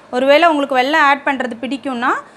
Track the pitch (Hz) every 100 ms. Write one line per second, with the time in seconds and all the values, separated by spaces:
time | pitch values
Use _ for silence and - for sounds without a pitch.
0 | - 247 269 294 339 294 277 254 262 320
1 | 285 277 285 269 254 226 254 269 277 240
2 | 262 480 -